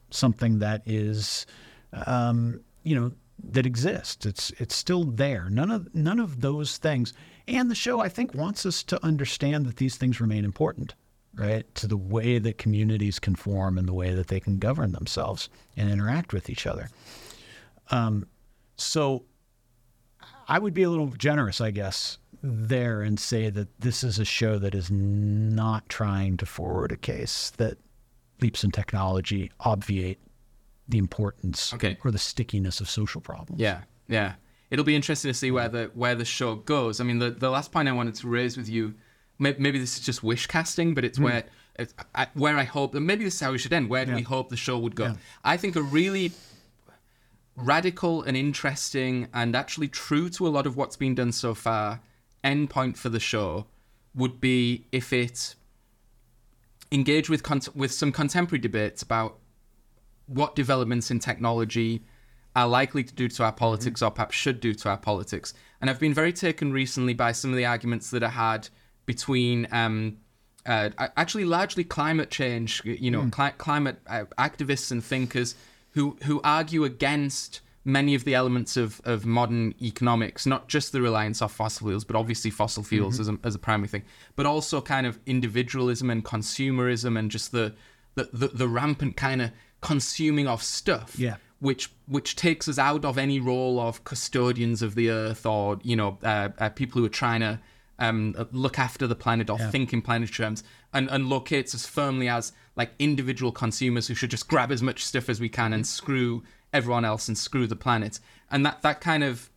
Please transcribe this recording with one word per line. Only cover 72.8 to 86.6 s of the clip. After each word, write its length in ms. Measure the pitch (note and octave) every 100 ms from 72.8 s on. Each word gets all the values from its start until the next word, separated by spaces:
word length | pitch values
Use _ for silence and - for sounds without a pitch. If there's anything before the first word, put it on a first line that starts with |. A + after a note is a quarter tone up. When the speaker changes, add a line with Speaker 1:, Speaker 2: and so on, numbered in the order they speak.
Speaker 2:
y-, 120 | - A#2
you 100 | B2+
know, 120 | B2+
Speaker 1:
Mm. 100 | C3+
Speaker 2:
cli-, 200 | - C#3 -
climate, 420 | - D3 C#3 - -
uh, 180 | A#2 G#2 -
activists 520 | C#3+ - C#3 C#3 -
and 140 | A#2+
thinkers 500 | - C3 B2 B2+ B2 - - _ _
who, 240 | D3 C#3+ -
who 160 | C#3 D3
argue 400 | D3 D3+ D#3 E3
against 760 | C#3+ B2 C#3 D3 C#3+ - - - - _
many 300 | C3+ C3+ C#3+
of 100 | C#3
the 100 | A#2+
elements 420 | B2+ B2+ B2 A#2 B2+
of, 240 | A2+ -
of 200 | B2 A2+
modern 500 | A2+ A#2 A#2 A#2 A2+ -
economics, 640 | A#2+ - B2 A#2 A2+ - C3+
not 220 | C3 -
just 240 | D3+ C#3+
the 80 | C#3
reliance 400 | A#2+ A2 G#2+ G#2
off 120 | G#2+
fossil 320 | - A2 - G#2+
fuels, 160 | G2
but 120 | G#2 A2+
obviously 340 | A2+ A2+ A2+
fossil 320 | - G#2+ -
fuels 320 | G2+ G#2+ G2 B2
Speaker 1:
Mm-hmm. 20 |
Speaker 2:
as 80 | G#2+ G#2
a, 20 | A#2+
as 80 |
a 40 | G#2
primary 300 | - G#2+ G2+
thing, 140 | G2+ - - - -
but 80 |
also 360 | C#3+ D3+ D3+ D3
kind 240 | - C3+ B2+
of 120 | G#2+ -
individualism 840 | B2+ A#2+ A2 A#2+ C3+ B2 A#2 B2+
and 120 | A2+
consumerism 920 | G#2+ A2 G#2+ -